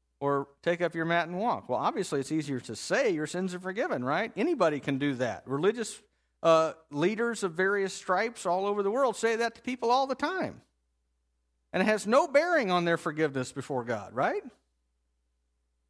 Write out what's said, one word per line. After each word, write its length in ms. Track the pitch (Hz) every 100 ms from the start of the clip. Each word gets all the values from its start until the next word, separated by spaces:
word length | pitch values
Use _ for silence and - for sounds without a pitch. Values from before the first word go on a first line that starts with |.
| _ _
or 300 | 143 139 - _
"Take 200 | - 170
up 120 | 170
your 120 | 165 165
mat 220 | 170 165
and 120 | 180
walk"? 280 | 226 135 -
Well, 120 | 123
obviously 400 | 151 311 180 143
it's 120 | 135
easier 280 | 156 143 131
to 160 | - 110
say, 340 | - 196 269
"Your 160 | 160 151
sins 300 | 175 185 180
are 40 |
forgiven," 440 | 185 190 247 175
right? 280 | 123 156 226 -
Anybody 420 | 294 311 170 147
can 200 | 151 135
do 160 | 143 127
that. 280 | 123 98 -
Religious, 560 | 135 180 240 220 - - _ _ _
uh, 320 | 165 160 160 - -
leaders 520 | 143 170 214 233 226
of 100 | 190
various 400 | 160 190 202 190
stripes 520 | - - 185 226 233 190
all 200 | 180 202
over 180 | 208
the 80 | 196
world 260 | 233 269 208
say 180 | 226 226
that 200 | 233 -
to 60 |
people 280 | - 247 233
all 160 | 254 269
the 80 | 262
time. 460 | 294 381 135 117 - _ _ _ _ _ _ _ _ _ _
And 80 | 175
it 60 | 185
has 180 | 214 196
no 200 | 247 339
bearing 440 | 277 339 339 208
on 140 | 180 170
their 120 | 165
forgiveness 540 | 170 147 156 135 127
before 320 | - - 135
God, 300 | 117 110 98
right? 300 | 113 175 392 311 - _ _ _ _ _ _ _ _ _ _ _ _ _